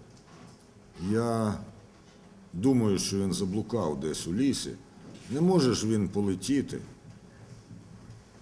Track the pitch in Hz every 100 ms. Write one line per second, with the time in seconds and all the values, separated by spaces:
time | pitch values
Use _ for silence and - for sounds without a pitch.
0 | - - - - - - - - - -
1 | 90 110 117 113 107 101 - - - -
2 | - - - - - 85 123 127 110 92
3 | 90 98 98 87 98 104 104 117 85 69
4 | 76 76 - 95 139 - - - - -
5 | - - - 131 175 185 127 107 107 110
6 | 95 98 101 92 - 139 110 67 - -
7 | - - - - - - - - - -
8 | - - - -